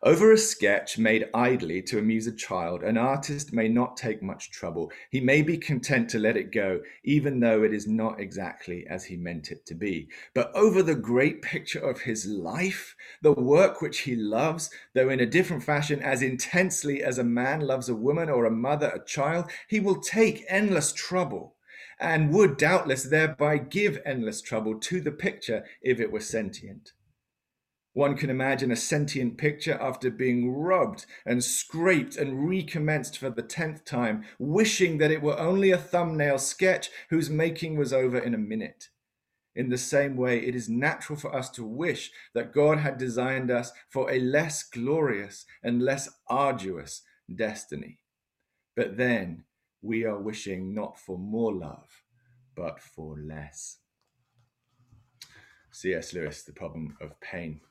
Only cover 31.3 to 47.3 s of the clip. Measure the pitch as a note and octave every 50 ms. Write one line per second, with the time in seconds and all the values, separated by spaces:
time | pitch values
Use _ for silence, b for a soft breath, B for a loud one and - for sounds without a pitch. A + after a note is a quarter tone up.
31.3 | B2 B2 B2 - - - - - - D#3+ E3+ F#3+ F#3 D3+ - - - - C#3+ C#3
32.3 | C3 C3 C#3+ E3 F#3 F#3+ D#3+ D3 - E3 D3+ D3+ D3+ D3+ B2 - - - C3+ C3+
33.3 | A#2+ A#2+ - - - - E3 D#3 D3+ D3+ _ - C#3+ A#2+ B2 A2+ G#2+ G#2+ B B
34.3 | B B B2 C#3+ D#3 G3+ A3 G#3+ - - F#3+ E3+ D#3+ D3 D#3 D3+ D#3 D#3 D3 D3+
35.3 | - - D#3+ E3 F#3 G3 F#3+ F#3+ F#3 F3 F3+ - - F3 E3+ E3 D#3+ D#3 D3 C#3+
36.3 | C#3 C3+ - - - - F#3 F#3 F3+ - - - B B B B D#3+ D#3+ E3 C#3
37.3 | D#3 D3+ E3 E3 E3 E3 F3 E3 D#3 D3+ C#3+ B2 C3+ C3 B2+ B2+ B2 B2 - B2
38.3 | A#2 G#2+ G#2+ G#2 A2 A2 G2 D2+ - _ - - _ _ _ _ _ _ _ _
39.3 | _ _ _ _ _ - C3 B2+ B2 B2 B2+ - - C#3+ C#3+ C#3 C3+ B2+ B2+ B2+
40.3 | A#2+ A#2+ - B2 B2 B2 A2+ G#2+ A2+ A#2+ C3+ D#3 D#3+ - - - D#3 D3 - -
41.3 | - C3 B2 - - - A#2 G#2+ A2 C3 E3 E3+ C3 - - - B B B B
42.3 | _ A#2+ A#2 A2+ - D3 D3 D3+ D#3 D3+ D3+ C#3+ - A#2+ C3 B2+ A2+ A#2+ B2 C3
43.3 | C3 C3 B2+ B2 B2 A#2+ A#2+ - B B B B - C3+ B2+ - C#3 C3 B2+ B2+
44.3 | C3+ D3 E3 D#3 D3 - - - - B2 A#2 C3 D3 D#3+ D#3 C3+ A2+ G2 G2+ G2+
45.3 | - - - B B B - A2+ A#2+ A#2+ B2 C3 C3+ C#3+ - - - _ _ -
46.3 | A#2+ C3+ C#3+ C#3 B2+ A2 F#2 F#2+ F#2 D#2+ C#2+ - - - b b b b b -